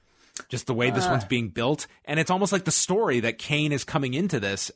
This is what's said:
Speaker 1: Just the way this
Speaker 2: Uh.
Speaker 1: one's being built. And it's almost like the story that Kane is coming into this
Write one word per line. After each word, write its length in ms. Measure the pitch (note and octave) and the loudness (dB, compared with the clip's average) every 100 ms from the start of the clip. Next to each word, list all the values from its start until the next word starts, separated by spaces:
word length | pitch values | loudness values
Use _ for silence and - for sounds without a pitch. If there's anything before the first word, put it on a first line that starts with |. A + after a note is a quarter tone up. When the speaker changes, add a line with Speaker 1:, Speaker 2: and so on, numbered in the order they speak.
| _ _ _ - - | _ _ _ -14 -8
Speaker 1:
Just 180 | B2 - | -6 -2
the 60 | |
way 180 | A#2 B2 | 2 2
this 140 | B2 - | 2 2
Speaker 2:
Uh. 60 | |
Speaker 1:
one's 120 | B2+ G2 | 0 0
being 240 | B2 A2+ | -2 -2
built. 380 | A#2 A#2+ D3 - _ | -2 0 0 -6 _
And 160 | - D3+ | -4 -2
it's 120 | D#3+ | 0
almost 200 | F#3 G3 | 0 2
like 140 | G3 F3 | 0 0
the 60 | |
story 480 | - - G3 G#3 B2 | 0 2 2 2 2
that 160 | A2+ - | 0 -2
Kane 340 | - D3+ D3+ | -2 0 2
is 120 | C#3+ | 0
coming 300 | - D#3 C3 | -2 -2 0
into 260 | C3+ G3 C3 | -2 0 0
this 300 | G2 G2 - | 0 -2 -4